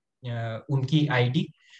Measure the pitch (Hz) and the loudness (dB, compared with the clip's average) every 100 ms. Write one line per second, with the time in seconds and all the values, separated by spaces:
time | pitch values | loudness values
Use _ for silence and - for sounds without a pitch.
0 | _ _ 123 117 117 113 - 135 127 156 | _ _ -10 -6 -6 -8 -2 -2 2 2
1 | 143 127 123 139 190 - _ - | 2 2 2 0 -2 -10 _ -20